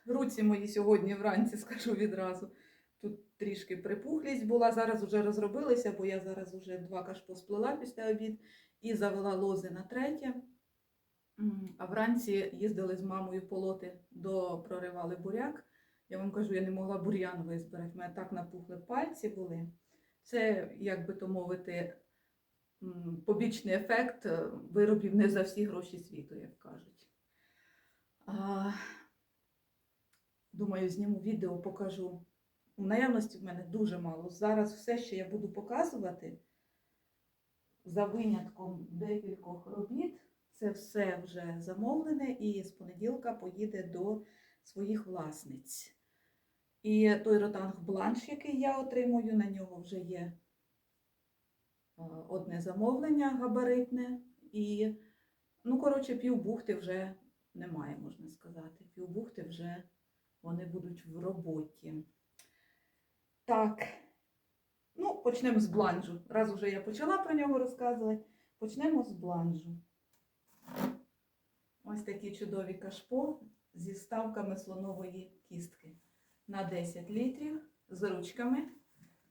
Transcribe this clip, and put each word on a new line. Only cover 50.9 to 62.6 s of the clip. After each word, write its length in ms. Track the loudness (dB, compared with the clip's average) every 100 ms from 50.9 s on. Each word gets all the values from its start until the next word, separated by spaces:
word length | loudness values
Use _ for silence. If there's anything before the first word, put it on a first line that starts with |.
| _ _ _ _ _ _ _ _ _ _ -14 -12 -10 -6
одне 320 | -4 -2 -2
замовлення 720 | -2 2 4 4 6 6 6
габаритне. 880 | 4 2 4 6 4 4 0 -2 -4 -8 _ -8
І, 420 | -2 0 2 2 0 -8 _ _ _ _ _
ну, 160 | 2 4
коротше, 360 | 6 4 2 0
півбухти 580 | 2 2 2 -2 -2
вже 400 | -2 -2 -4 -4 -8 _ _ _
немає, 420 | -14 -8 -8 -8 -8
можна 340 | -10 -12 -16
сказати. 540 | -18 -18 -16 -16 -18 -20
Півбухти 480 | -14 -8 -6 -8 -10
вже 400 | -12 -8 -8 -8 -12 _ _ _ _ _
вони 240 | -6 -6 -4
будуть 400 | -8 -8 -12 -12
в 120 | -6
роботі. 840 | -4 -4 -4 -4 -6 -10 -10 -10 -10 _ _ _ -20 _